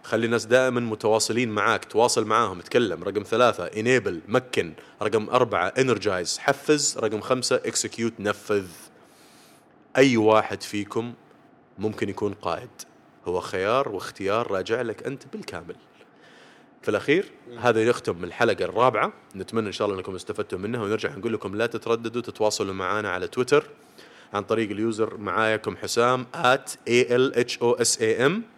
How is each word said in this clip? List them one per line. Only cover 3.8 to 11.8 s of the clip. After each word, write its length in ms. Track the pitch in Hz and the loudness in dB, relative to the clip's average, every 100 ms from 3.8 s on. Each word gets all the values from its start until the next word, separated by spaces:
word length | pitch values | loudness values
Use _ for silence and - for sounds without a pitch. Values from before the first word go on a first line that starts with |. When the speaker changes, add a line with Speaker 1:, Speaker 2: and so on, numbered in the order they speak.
| 113 127 98 85 101 | 2 2 2 -6 0
Speaker 1:
مكن. 460 | 123 127 - 85 - - - | 0 2 -2 -2 -8 -20 -6
رقم 280 | 104 110 107 | 0 0 2
أربعة 440 | 123 117 98 90 127 | 2 2 2 0 0
energize، 600 | 131 107 101 92 87 - | 2 2 0 -2 -4 -2
حفز. 600 | - 139 - 151 - - | 0 0 2 2 2 -2
رقم 240 | 110 107 | -2 -4
خمسة 360 | - 127 120 127 | -2 -2 2 0
execute، 560 | 120 - 110 - 113 113 | 0 -4 -6 -2 -4 -2
نفذ. 460 | 101 101 - 104 92 82 - - - _ - - - - _ _ _ - | -4 -4 -2 -2 -2 -16 -20 -20 -20 _ -20 -20 -20 -20 _ _ _ 4
أي 200 | 139 117 | 6 6
واحد 460 | 107 110 - 101 | 6 6 4 -8
فيكم 500 | - 104 101 113 120 117 _ - _ _ _ | -6 -6 -4 -6 -6 -12 _ -20 _ _ _
ممكن 320 | - | -6